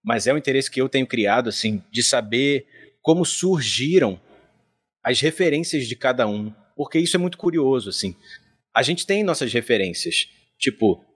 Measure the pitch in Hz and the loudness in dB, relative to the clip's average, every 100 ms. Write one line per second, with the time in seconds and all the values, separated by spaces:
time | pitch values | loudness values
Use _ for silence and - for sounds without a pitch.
0 | 208 113 123 143 135 135 135 127 131 135 | -4 0 0 0 0 0 -2 -2 0 0
1 | 127 117 101 117 117 - 110 104 - 120 | 0 0 2 2 0 -4 -4 -4 -4 -2
2 | 117 123 107 117 139 139 - - - _ | 0 0 0 0 0 -2 -6 -20 -20 _
3 | 160 170 170 - 185 170 110 113 143 180 | 0 2 0 0 0 0 -2 -2 2 2
4 | 120 90 _ - _ _ _ _ _ _ | 2 -2 _ -20 _ _ _ _ _ _
5 | 120 117 156 160 175 147 170 151 117 120 | -2 0 0 2 2 2 -2 -4 -4 -2
6 | 131 127 107 104 107 - _ - 143 160 | 0 2 0 -2 -6 -10 _ -10 -2 0
7 | 170 180 180 - 180 165 135 127 98 - | 0 0 -2 -2 -2 2 2 0 -2 -6
8 | 98 - - - _ _ _ 113 131 175 | -6 -8 -18 -20 _ _ _ 0 2 -2
9 | - 202 196 147 123 117 - 110 92 82 | -2 0 0 -2 -2 -2 2 0 0 -4
10 | 85 - - _ _ _ 131 - - - | -4 -4 -4 _ _ _ -4 2 2 2
11 | _ | _